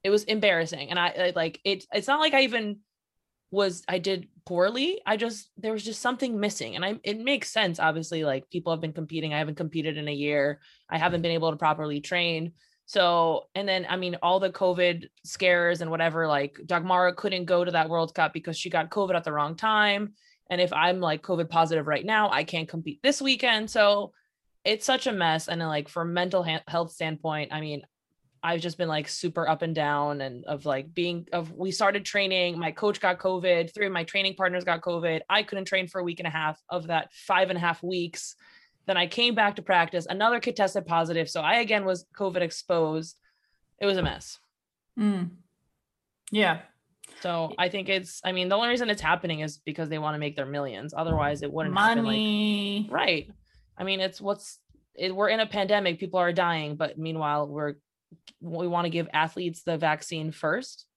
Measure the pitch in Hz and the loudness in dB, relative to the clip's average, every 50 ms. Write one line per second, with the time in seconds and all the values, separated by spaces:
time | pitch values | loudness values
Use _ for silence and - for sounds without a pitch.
0 | - 196 208 208 208 - 220 214 208 202 180 165 165 160 170 139 143 - 175 180 | 2 4 2 2 2 0 0 4 4 4 4 4 0 -2 -4 -10 -6 -4 0 0
1 | 175 175 - - 185 180 175 175 165 165 160 - _ 196 196 196 - _ - 208 | 0 0 2 2 0 0 2 0 -2 -2 -4 -4 _ -2 -2 -2 -4 _ -4 -4
2 | - - 277 302 311 311 277 269 269 247 226 233 214 208 202 208 _ _ _ _ | 2 2 2 4 4 4 6 4 4 4 2 -2 -2 -2 -6 -8 _ _ _ _
3 | _ _ _ _ _ _ _ _ _ _ 185 196 202 190 175 175 - - 185 180 | _ _ _ _ _ _ _ _ _ _ 0 2 2 2 0 -4 -6 -4 -4 -2
4 | 165 196 190 180 175 _ _ - _ - 175 175 180 202 233 254 277 339 381 440 | 0 -2 -4 -4 -6 _ _ -20 _ -4 2 2 2 4 2 0 -2 -2 -2 -4
5 | - 196 220 208 233 233 220 208 - _ _ - 185 214 220 214 208 226 214 - | -2 -2 0 0 -2 -4 -4 -8 -16 _ _ -8 -6 -4 -4 -4 -6 -8 -10 -2
6 | - 247 254 240 269 247 226 202 208 208 208 - 131 113 92 135 180 196 220 - | -2 -2 0 0 -2 -2 0 0 0 -2 -2 -4 -8 -6 -4 -4 -2 -4 -4 -4
7 | - 196 208 220 226 269 285 - - - - 220 214 180 165 - 165 160 156 165 | -4 -6 -6 -2 0 -2 -2 -2 -2 -2 0 0 0 0 0 2 2 2 2 0
8 | 160 - 175 160 156 143 135 135 - _ - 175 165 175 165 160 165 160 151 165 | -4 -4 -4 0 0 0 0 -2 -4 _ -8 -4 -2 -2 -2 -2 -2 -6 -6 -8
9 | 160 151 165 160 156 156 147 151 156 151 151 147 170 156 160 165 147 160 147 156 | -8 -6 -6 -6 -4 -2 -2 -2 -2 -2 -4 -6 -6 -4 -4 -2 -2 -2 -4 -4
10 | 147 151 147 143 143 147 147 147 139 147 143 _ _ - _ _ _ - 170 160 | -4 -4 -4 -2 0 2 2 4 2 2 0 _ _ -20 _ _ _ -4 -2 2
11 | 160 175 175 170 165 170 165 165 160 165 151 151 170 156 151 156 156 151 147 143 | 2 2 2 2 0 0 0 2 0 0 0 2 2 2 2 2 -2 -4 -4 -6
12 | 147 - 185 175 175 170 165 160 165 170 165 _ _ _ _ _ _ - - 202 | -4 -2 0 0 0 0 0 -2 -4 -6 -8 _ _ _ _ _ _ -2 2 4
13 | 180 175 175 170 165 165 156 - - _ _ 190 202 196 190 185 175 - 180 185 | 4 6 6 4 4 4 2 0 -4 _ _ -4 -2 0 0 0 0 -2 -4 -2
14 | 185 180 175 - - 175 185 190 190 185 175 - 196 180 175 175 180 175 170 170 | -2 -4 -4 0 2 2 4 4 2 0 0 2 2 2 4 4 4 4 2 0
15 | - - _ _ _ - - - 196 185 180 175 175 170 175 170 170 160 165 165 | -6 -14 _ _ _ -14 -4 2 4 4 4 6 4 2 2 0 -2 -4 0 2
16 | 165 165 156 165 160 156 147 139 143 143 - - - 160 180 170 165 185 180 180 | 0 2 2 2 2 2 2 2 0 -2 -6 -14 -4 0 0 0 2 4 4 6
17 | 180 180 175 - - 202 190 180 180 170 185 175 175 180 170 165 160 160 170 165 | 6 4 2 0 -4 -2 -2 -2 0 2 2 2 2 2 2 2 2 2 2 0
18 | 165 160 _ - 160 151 - 165 - 170 160 - - 175 170 165 160 160 - 208 | 0 0 _ 2 2 2 0 -6 -6 -6 -6 -6 -6 -2 0 0 0 0 -2 -2
19 | 196 185 185 170 165 160 147 147 147 151 165 - 220 220 214 214 208 208 202 202 | 0 2 0 0 0 -2 -2 0 -2 -2 -4 -2 0 2 4 4 4 4 2 0
20 | 208 208 - _ _ _ _ _ _ - 180 175 180 175 - 151 165 175 185 185 | -2 -6 -10 _ _ _ _ _ _ -4 2 2 2 2 4 4 4 4 4 2
21 | 180 160 151 156 - - 180 165 170 156 170 165 165 156 165 160 143 151 156 - | 2 0 0 -2 -2 -2 -2 -2 -2 2 4 4 4 4 2 0 2 2 0 0
22 | - 202 220 214 214 202 - 139 165 165 180 165 160 160 - 165 160 156 143 _ | 0 2 2 4 4 4 2 0 0 -2 -4 -6 -6 -6 -8 -8 -8 -8 -10 _
23 | - 269 285 - 277 269 262 214 269 247 226 214 220 214 - 226 208 202 208 202 | 0 0 2 2 0 0 0 2 2 2 2 2 0 0 4 6 6 6 6 4
24 | 202 - _ _ _ _ _ _ _ _ _ _ _ 208 214 - - - 262 254 | 0 -6 _ _ _ _ _ _ _ _ _ _ _ 0 0 0 2 0 0 2
25 | - 262 220 190 170 165 160 160 160 - 170 170 165 160 151 151 147 151 - 175 | 2 -2 0 2 2 4 2 2 0 -4 -4 -2 -2 -2 -2 -2 -4 -4 -6 -4
26 | 170 170 170 175 180 185 185 185 170 165 160 156 - - 170 170 170 165 - - | -4 -2 0 0 0 2 0 0 0 0 -2 -4 -4 -4 -2 -2 -2 -2 -4 -6
27 | 165 160 160 151 - 160 156 151 147 - - 156 156 151 147 143 - _ _ _ | -4 -4 -4 -4 -4 -4 -4 -4 -4 -6 -6 -6 -6 -6 -8 -10 -12 _ _ _
28 | _ _ _ _ _ _ _ _ - 165 170 165 165 175 160 - 175 165 156 151 | _ _ _ _ _ _ _ _ -2 -2 -2 0 -2 -6 -4 -2 -2 -2 -2 -2
29 | 147 - - - - 175 160 170 160 151 160 156 175 165 160 156 147 147 147 143 | -4 -4 -8 -4 -4 -4 -2 0 0 0 0 0 0 -2 0 0 0 2 2 2
30 | 147 147 147 139 135 135 123 123 - - 151 139 143 151 135 135 139 160 170 180 | 0 -2 -2 -4 -6 -8 -8 -10 -8 -8 -8 -4 -2 -2 -2 -2 -4 -6 -4 -2
31 | 170 175 175 170 170 - - 175 165 160 170 - 180 190 185 - 214 196 202 202 | -2 -2 -2 -6 -6 -4 -4 -4 -4 -6 -10 -8 -6 -6 0 2 2 2 2 2
32 | 196 - - 202 196 190 190 185 180 175 170 165 170 156 156 - 214 208 202 - | -4 -2 0 0 2 2 2 2 2 0 0 -2 -4 -4 -4 0 0 0 0 2
33 | - 185 180 180 - 190 185 180 175 185 175 170 170 170 - 214 208 196 185 170 | 2 0 0 2 0 -2 0 2 4 4 4 4 2 -2 -2 -4 -2 -2 -2 -4
34 | 165 - - 196 196 190 185 - 190 180 180 180 175 180 170 165 - 180 170 170 | -4 -2 -2 0 0 0 0 0 0 0 0 0 0 0 -2 0 0 -4 -2 0
35 | 165 170 160 160 - - 190 214 214 - 214 196 190 - 196 190 185 170 - 190 | 0 0 -2 -2 -2 2 2 2 2 0 -6 -6 -4 -2 -2 -2 -2 -2 -6 -6
36 | 180 175 170 165 170 165 151 160 156 156 156 _ _ - 175 180 160 165 170 156 | -4 -4 -6 -6 -6 -4 -4 -2 -2 -2 -4 _ _ -6 -6 -6 -4 -2 -2 -2
37 | - - - - - - 190 180 190 185 185 175 170 175 165 - - 175 185 180 | -2 -4 -14 -14 -2 2 4 4 4 2 2 0 0 0 0 0 -4 -4 -2 -2
38 | 175 170 - - - - - _ _ - - - _ _ _ _ _ - 190 175 | -4 -4 -6 -10 -12 -12 -14 _ _ -20 -20 -20 _ _ _ _ _ 0 0 2
39 | 180 175 - 240 240 240 226 226 214 202 208 - 170 - 190 175 170 165 - 175 | 0 0 0 0 2 2 4 4 2 2 2 -2 0 4 4 4 4 4 0 -4
40 | 165 - 185 190 220 226 240 233 - 247 240 - 202 185 190 202 180 165 170 165 | -4 -4 -2 2 2 2 2 2 0 -2 2 2 0 2 2 -4 -2 2 2 2
41 | 165 160 170 165 160 156 - 170 151 160 208 240 240 208 220 208 196 185 185 175 | 2 2 0 -2 -2 -2 -4 -2 2 2 2 2 4 2 0 2 2 0 -2 -2
42 | - _ _ - 202 190 175 180 175 165 - - - - 180 165 165 156 156 160 | -6 _ _ -4 -4 -2 0 0 -2 -2 -4 -10 -2 0 2 2 2 2 0 -4
43 | 160 160 - _ _ _ _ _ _ _ _ _ _ _ _ _ 202 202 196 185 | -6 -8 -16 _ _ _ _ _ _ _ _ _ _ _ _ _ 0 0 2 2
44 | 170 139 - - - - - _ _ _ _ _ _ _ _ _ _ _ _ 233 | 0 -2 -2 -6 -12 -16 -18 _ _ _ _ _ _ _ _ _ _ _ _ 0
45 | 214 208 202 185 175 175 - - _ _ _ _ _ _ _ _ _ _ _ _ | 0 2 2 0 -2 -6 -8 -14 _ _ _ _ _ _ _ _ _ _ _ _
46 | _ _ _ _ _ - 202 214 202 175 160 165 - _ _ _ _ _ _ _ | _ _ _ _ _ -2 2 2 4 4 2 0 -6 _ _ _ _ _ _ _
47 | - - - - - 180 170 165 165 156 - - 180 180 196 196 190 196 190 190 | -20 -20 -16 -8 -4 -4 -2 -2 -2 -4 -2 -2 -2 0 0 -4 -2 0 0 -2
48 | 185 - - - - 185 185 185 180 180 196 214 233 240 240 247 247 220 208 208 | -2 -6 -16 -6 -6 -4 -2 -2 0 2 2 2 2 2 0 0 0 0 -2 0
49 | 160 156 175 175 180 170 160 151 151 151 147 - _ 156 151 - 160 147 156 156 | 2 2 2 2 0 -6 -4 -4 -6 -8 -8 -10 _ -10 -6 -6 -4 -4 -4 -4
50 | 151 151 151 147 151 147 147 - 135 135 143 143 143 135 110 95 127 156 - - | -2 -4 -4 -2 -4 -4 -4 -6 -6 -4 -4 -4 -4 -6 -6 -8 -10 -8 -6 -4
51 | 160 165 160 156 143 143 147 143 147 143 147 156 160 190 180 196 208 220 233 233 | -2 0 0 2 2 0 -2 -4 -6 -6 -4 -4 -4 0 2 4 4 4 4 4
52 | 226 220 214 214 214 214 208 208 214 214 208 202 202 202 202 208 208 214 247 254 | 0 0 0 0 0 0 2 2 2 0 0 0 -2 -2 -4 -4 -4 -2 -2 0
53 | 247 - 170 147 - 214 208 _ _ _ _ - _ _ _ - 180 190 196 190 | 2 2 0 0 -4 -10 -20 _ _ _ _ -20 _ _ _ -8 -4 -2 -2 -2
54 | 190 190 185 - 202 196 208 208 - - - _ _ _ _ _ _ _ _ - | -2 -4 -4 -6 -4 -4 -4 -4 -6 -18 -20 _ _ _ _ _ _ _ _ -6
55 | 180 190 185 190 208 214 220 226 220 214 - 208 196 190 208 208 196 180 170 - | -4 -4 0 2 2 2 4 2 0 0 0 -2 2 2 2 2 2 0 -2 -2
56 | 196 185 175 185 175 175 175 185 180 175 170 160 151 147 147 151 160 147 - 151 | -6 -2 0 2 2 2 2 2 2 2 2 0 -2 -6 -2 -2 -4 -4 -4 -6
57 | 160 160 160 160 151 147 147 147 147 147 143 151 151 147 143 147 _ _ _ _ | -6 -6 -4 -2 -2 0 0 0 -2 -4 -4 -4 -4 -4 -6 _ _ _ _ _
58 | _ _ 170 _ _ - _ _ - 170 165 165 180 175 170 170 170 170 165 170 | _ _ -20 _ _ -20 _ _ -12 -10 -6 -4 -4 -2 0 0 0 0 -2 -2
59 | 160 - - 156 160 160 - 185 180 175 165 - - 175 165 151 165 156 151 156 | -4 0 2 2 2 2 -2 -4 -6 -6 -6 -4 -4 -4 -2 0 2 0 0 0
60 | - - 170 160 156 160 151 - - 156 170 233 262 - - - - _ _ | -4 -8 -8 -6 -6 -6 -6 -4 -2 -2 -2 -2 -4 -10 -16 -20 -20 _ _